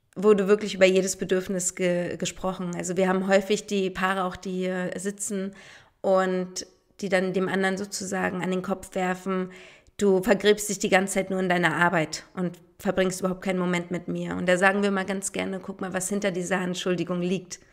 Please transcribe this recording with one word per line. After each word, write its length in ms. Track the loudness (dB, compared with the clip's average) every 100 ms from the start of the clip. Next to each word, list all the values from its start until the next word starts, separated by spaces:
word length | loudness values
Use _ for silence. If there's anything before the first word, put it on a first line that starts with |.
| _ 0
wurde 320 | 4 6 6
wirklich 280 | 2 2 4
über 100 | 6
jedes 300 | 6 2 -2
Bedürfnis 600 | -2 -2 0 -4 -4 -2
ge-, 420 | 0 0 -2 -4
gesprochen. 580 | -6 -6 -6 -4 -6 -6
Also 220 | -4 0
wir 100 | 2
haben 200 | 2 4
häufig 400 | 2 4 -2 0
die 220 | -2 -2
Paare 360 | -2 -2 0 -4
auch, 100 | -6
die 160 | -6
hier 400 | -4 -2 -2 -4 -6
sitzen 560 | -8 -8 -6 -6 -6 -10 -20 -20 _ _
und 640 | 2 2 2 0 -4 -8 -12 _ _ -10
die 80 | 0
dann 240 | 0 2
dem 140 | 0 0
anderen 300 | 0 0 -2
sozusagen 640 | -6 -8 -6 -2 -2 -2
an 80 | -2
den 100 | -2
Kopf 340 | -4 -6 -6 -4
werfen, 560 | -2 -2 -4 -4 -4 -8 -20 -20 _ 0
"Du 240 | 2 4
vergräbst 460 | 4 4 4 2 0
dich 100 | -4
die 100 | 2
ganze 260 | 2 2 -2
Zeit 140 | -2
nur 100 | -2
in 100 | 0
deiner 260 | 2 2 2
Arbeit 500 | 2 2 0 -4 -12 -6
und 240 | -6 -6 -16 -6
verbringst 420 | -2 2 0 0
überhaupt 200 | -4 -2
keinen 160 | -2 -2
Moment 320 | 0 -2 -2
mit 160 | -6 -6
mir." 280 | -6 -4 -2
Und 120 | 2
da 100 | 6
sagen 260 | 6 6
wir 80 | 2
mal 140 | 0 -2
ganz 260 | -4 -4
gerne, 280 | -4 -4 -6
"Guck 200 | -8 -10
mal, 120 | -6
was 160 | -6 -4
hinter 220 | -2 -2
dieser 260 | -2 -2 -2
Anschuldigung 640 | -2 -4 -2 -2 -2 -2
liegt. 380 | -2 -2 -4 -16 -18